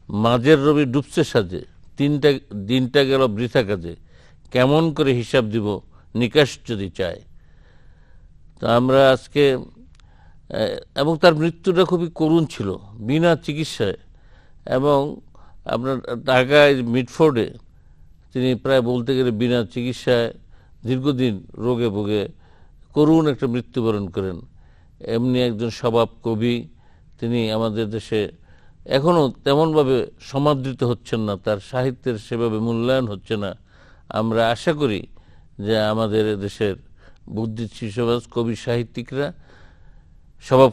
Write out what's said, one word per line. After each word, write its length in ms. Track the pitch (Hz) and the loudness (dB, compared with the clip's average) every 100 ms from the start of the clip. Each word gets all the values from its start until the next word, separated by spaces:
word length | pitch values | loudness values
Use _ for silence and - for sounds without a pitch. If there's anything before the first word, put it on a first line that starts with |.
| - | -8
মাঝের 560 | 101 117 123 127 151 | 0 2 2 4 4
রবি 200 | 143 147 | 6 2
ডুবছে 400 | 135 135 - - | 2 -2 -2 -2
সাজে, 400 | 147 120 90 87 - - - - | 0 0 -2 -6 -12 -20 -12 -4
দিনটা, 420 | 143 147 147 135 - | -2 2 2 0 -4
দিনটা 500 | 104 98 127 127 143 | -10 -2 0 2 2
গেল 220 | 135 135 131 | 4 2 2
বৃথা 360 | 101 120 139 | 0 -2 0
কাজে, 340 | 101 98 82 85 - - - - - | 0 -2 -6 -14 -20 -20 -20 -20 -4
কেমন 420 | 123 131 151 165 | 2 4 4 2
করে 180 | 147 139 | 0 0
হিসাব 380 | 123 113 135 107 | 0 2 0 2
দিব 300 | 113 104 98 - - - | 0 -2 -4 -8 -20 -8
নিকাশ 440 | 110 120 156 135 - - | -2 0 2 2 0 -8
যদি 240 | 107 98 | -8 -8
চায়।" 300 | - 90 101 - - - - - - - - - - - - - - | -6 -6 -6 -16 -20 -20 -20 -20 -20 -20 -20 -20 -20 -20 -20 -20 -8
তো 80 | 113 | 0
আমরা 420 | 120 127 135 135 | 2 4 4 4
আজকে, 480 | 127 - 147 143 127 - - - - - - - - - | 2 -2 0 2 0 -6 -20 -20 -20 -20 -20 -20 -20 -10
এ, 280 | - 107 - - - | -4 -4 -6 -10 -4
এবং 220 | 147 160 | -2 4
তার 160 | 180 | 4
মৃত্যুটা 500 | 151 165 165 190 175 | 6 0 -2 0 2
খুবই 260 | 180 175 170 | 2 0 -2
করুণ 320 | - 156 165 156 | -2 2 2 2
ছিল, 300 | - 101 90 - | -4 -6 -8 -12
বিনা 420 | 110 110 151 170 160 | -10 -2 2 2 2
চিকিৎসায়। 580 | - 151 156 - 104 85 - - - - - - - | -2 -6 -6 -4 -4 -4 -12 -20 -20 -20 -20 -14 -4
এবং 540 | 127 143 143 147 - - - - - | 0 2 2 0 -8 -18 -20 -20 -14
আপনার 600 | - 113 131 131 - 120 | -6 -4 -4 -6 -6 -8
ঢাকায় 580 | 127 127 127 147 147 135 | 0 2 4 6 6 4
মিডফোর্ডে 720 | 117 123 123 - 160 123 95 - - - - - - - - | 0 -2 -2 2 2 2 -2 -6 -20 -20 -20 -20 -20 -20 -10
তিনি 220 | 131 127 | -4 -2
প্রায় 260 | 123 135 131 | -2 2 2
বলতে 360 | 120 123 117 131 | 2 -2 0 0
গেলে 140 | 123 | 0
বিনা 360 | 107 120 123 101 | 0 0 0 -2
চিকিৎসায় 680 | 127 123 120 - 120 117 - - - - - 110 | -6 -6 -4 0 0 0 -6 -20 -20 -20 -10 -4
দীর্ঘদিন 600 | 131 139 127 127 98 85 | -2 -2 0 0 -2 -8
রোগে 340 | - 113 117 117 | -6 -2 0 -2
ভোগে 400 | 101 104 107 98 - - - - - - | -2 -2 -2 -4 -10 -20 -20 -20 -20 -4
করুণ 360 | 147 151 160 151 | 2 4 4 2
একটা 180 | 123 131 | -2 -2
মৃত্যুবরণ 600 | 120 - 131 113 104 95 | -4 -6 -4 -2 -2 -4
করেন। 320 | 101 95 87 - - - - - - | -6 -6 -8 -14 -20 -20 -20 -20 -14
এমনি 420 | - 113 127 127 | -6 -2 0 0
একজন 280 | 123 107 117 | 0 -2 -6
স্বভাব 380 | - 120 117 113 - | -4 0 2 0 -2
কবি, 460 | 117 110 120 120 - - - - - - | -4 -2 0 -2 -6 -20 -20 -20 -20 -8
তিনি 320 | 117 120 110 | -4 -2 -2
আমাদের 380 | 110 113 107 107 | -2 -2 -2 -4
দেশে 420 | 110 - 110 98 - - - - - | -6 -4 -4 -4 -8 -20 -20 -20 -18
এখনও 480 | - 135 156 175 135 - | -4 0 2 2 2 0
তেমনভাবে 640 | 139 143 160 156 135 127 - - | 0 2 2 2 2 0 -2 -10
সমাদৃত 640 | - 135 147 139 131 127 | -8 -2 0 0 -4 -4
হচ্ছেন 380 | 120 117 - 120 | -2 -4 -4 -4
না, 160 | 107 98 | -4 -4
তার 220 | 110 104 | -4 -4
সাহিত্যের 600 | - 127 131 123 127 110 | -4 -4 -4 -4 -6 -6
সেভাবে 400 | - 117 117 107 | -6 -4 -2 -2
মূল্যায়ন 500 | 113 113 120 131 120 | -2 -2 0 -2 -2
হচ্ছে 280 | 98 - 110 | -8 -8 -6
না। 200 | 98 87 _ - - - - | -6 -10 _ -20 -20 -20 -8
আমরা 420 | - 113 113 113 | -4 -2 0 0
আশা 220 | 120 - | 0 -2
করি 340 | 151 139 101 - - - - - - | -2 -2 -4 -8 -20 -20 -20 -20 -8
যে 200 | 101 110 | -2 0
আমাদের 600 | 107 110 110 107 107 101 | 0 0 0 0 0 -2
দেশের 360 | 98 - 107 90 - - - - - | -6 -4 -4 -4 -12 -20 -20 -20 -12
বুদ্ধিজীবী 640 | 98 113 110 110 - 113 | -8 -6 -6 -10 -10 -8
সমাজ, 320 | 104 117 120 - | -4 -2 -2 -4
কবি 260 | 120 117 107 | -4 -4 -4
সাহিত্যিকরা 760 | - 120 117 - 117 131 143 - - - - - - - - - - - | -4 -4 -4 -10 -8 -6 -6 -8 -20 -20 -20 -20 -20 -20 -20 -20 -20 -14
স্বভাব 300 | - 131 131 | 2 6 6